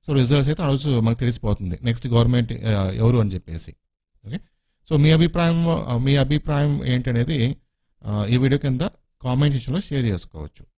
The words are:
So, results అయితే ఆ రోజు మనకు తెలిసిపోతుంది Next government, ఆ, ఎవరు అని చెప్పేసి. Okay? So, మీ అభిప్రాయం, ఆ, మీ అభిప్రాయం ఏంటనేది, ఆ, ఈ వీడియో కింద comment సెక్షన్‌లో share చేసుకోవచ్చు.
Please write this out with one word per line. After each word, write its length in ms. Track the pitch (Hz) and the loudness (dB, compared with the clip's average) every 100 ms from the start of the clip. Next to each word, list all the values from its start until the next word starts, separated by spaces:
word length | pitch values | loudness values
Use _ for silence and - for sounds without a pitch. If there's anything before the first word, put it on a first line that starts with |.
| - | 0
So, 60 | |
results 360 | 139 123 143 135 | 2 4 4 2
అయితే 140 | 156 | 0
ఆ 40 | 160 | 0
రోజు 320 | 135 147 127 | 0 0 2
మనకు 200 | 110 117 | 2 0
తెలిసిపోతుంది 600 | 120 117 110 104 92 87 | -2 -2 -2 -2 -4 -6
Next 260 | 120 117 127 | -4 -4 0
government, 460 | 117 117 123 120 | 2 4 2 -2
ఆ, 380 | - 110 104 95 | -4 -2 -2 -2
ఎవరు 240 | 117 113 123 | 2 2 4
అని 160 | 107 | 0
చెప్పేసి. 400 | 92 - 82 - - _ _ _ _ 104 | -4 -8 -10 -10 -14 _ _ _ _ -14
Okay? 120 | 147 - _ _ _ _ | -14 -14 _ _ _ _
So, 60 | 151 | 4
మీ 140 | 156 | 6
అభిప్రాయం, 580 | 160 165 175 170 170 170 | 6 4 2 0 2 0
ఆ, 280 | 165 - 120 | -2 -2 -2
మీ 180 | 131 139 | 2 2
అభిప్రాయం 720 | 135 147 - 147 147 143 - | 2 0 -2 -2 0 -2 -2
ఏంటనేది, 720 | 123 127 117 120 156 117 147 _ _ _ _ 104 | -2 -2 -2 -2 0 -2 -4 _ _ _ _ -6
ఆ, 200 | 104 101 | -4 0
ఈ 80 | 123 | 2
వీడియో 220 | 131 139 | 2 0
కింద 220 | 139 131 185 _ _ _ | -2 -4 -4 _ _ _
comment 320 | 127 127 147 139 | -4 0 0 0
సెక్షన్‌లో 260 | 117 151 | -4 -6
share 240 | - 139 117 | -4 -2 -2
చేసుకోవచ్చు. 600 | 92 - 80 76 - - | -2 -6 -14 -14 -16 -20